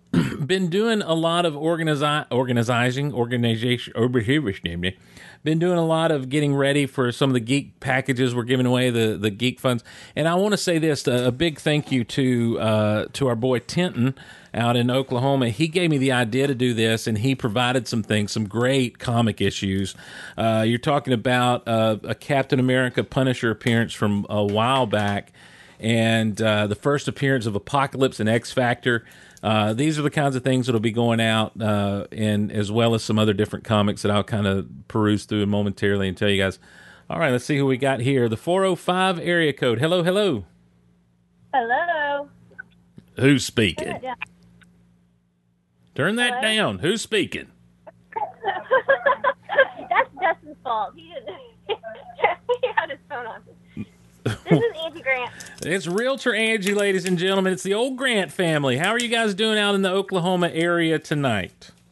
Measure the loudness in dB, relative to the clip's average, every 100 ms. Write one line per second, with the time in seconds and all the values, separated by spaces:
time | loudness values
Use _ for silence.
0 | _ 0 0 -2 -2 0 0 0 2 0
1 | 0 0 2 2 0 0 -2 0 0 0
2 | 0 0 0 0 2 2 2 2 2 0
3 | -2 -2 -2 0 0 2 0 -2 -2 -2
4 | 2 2 2 0 0 -4 -6 -4 -4 -6
5 | -14 -20 -20 -8 -2 0 2 2 2 2
6 | 2 0 0 0 2 2 2 2 0 0
7 | -2 0 0 2 0 -2 -2 -8 -2 -2
8 | 0 0 0 0 0 2 2 2 2 2
9 | 0 0 -2 0 -2 0 -2 -2 -4 -18
10 | -10 -2 0 2 2 0 0 0 2 0
11 | 0 2 0 0 -2 -2 0 0 0 -2
12 | 0 0 2 2 2 0 2 2 2 0
13 | -4 -2 -2 0 0 0 -2 -2 -2 0
14 | 0 -2 -12 -20 -10 -2 2 2 2 0
15 | 0 0 2 2 0 0 0 2 2 2
16 | 2 2 2 2 0 2 0 2 2 0
17 | 0 0 0 0 0 0 0 0 -2 -4
18 | 0 0 0 -4 -4 0 2 2 0 -4
19 | -2 0 0 2 -2 0 -2 -2 -4 -8
20 | -18 -18 -12 -2 0 2 2 0 0 0
21 | 0 0 2 2 2 0 0 2 2 0
22 | -4 -8 -2 -2 0 0 2 2 0 -2
23 | -2 0 0 0 -2 0 2 2 0 -2
24 | 0 0 -2 -2 0 2 2 2 0 0
25 | 0 -4 -6 -16 -20 -20 -20 -8 -2 2
26 | 2 2 0 0 0 2 0 -2 0 -2
27 | -2 -2 0 0 0 -4 -2 -2 0 0
28 | 0 2 0 2 0 0 0 0 0 -2
29 | -4 -18 -20 -6 -2 0 0 0 -2 0
30 | -2 0 0 0 0 0 2 0 0 2
31 | 2 2 2 2 0 -2 -2 0 0 -2
32 | -6 -4 0 0 0 -2 -2 2 2 2
33 | 0 2 4 2 0 -4 0 2 2 0
34 | 0 2 0 0 0 0 -4 -12 -4 0
35 | 2 2 0 0 2 0 -2 0 0 0
36 | 0 0 2 2 0 -2 -12 -20 -20 -20
37 | -8 -2 0 0 0 0 0 0 0 0
38 | 0 2 2 0 0 0 2 0 -2 0
39 | 0 0 0 2 2 0 0 2 2 2
40 | 2 2 0 -2 -6 _ _ _ _ _
41 | _ _ _ _ _ -2 0 0 0 -2
42 | -2 -4 -6 -16 -20 -20 -20 _ _ -20
43 | -18 0 4 4 2 2 2 2 -6 -6
44 | -8 -10 -14 -20 -20 -20 -20 _ _ _
45 | _ _ _ _ _ _ _ _ _ -2
46 | -2 0 0 0 0 0 0 0 -2 -2
47 | -2 -2 -2 -6 -12 _ _ _ -20 -20
48 | _ -8 -8 -6 -6 -6 -2 0 2 0
49 | 0 0 -2 -4 -2 0 0 -2 -4 -2
50 | -2 -2 -2 -2 -8 -12 -6 -4 -6 -10
51 | -18 -16 -16 -16 -20 -16 -8 -8 -8 -16
52 | -18 -4 -2 -2 -4 -2 -2 -2 -4 -8
53 | -12 -10 -10 -12 -18 -20 -18 -16 -16 -18
54 | -20 -10 -8 -6 0 2 2 -4 -10 -8
55 | -4 -4 -6 -12 -18 -12 -4 -4 -2 -4
56 | -2 -2 -2 0 0 0 0 0 0 0
57 | 0 0 2 2 0 -2 -2 -2 -2 -2
58 | -2 0 -2 -2 0 2 2 0 0 0
59 | 0 0 0 0 0 0 2 2 0 0
60 | -2 -2 0 2 0 0 0 2 2 0
61 | 0 0 0 0 -4 -10 -20 -20 _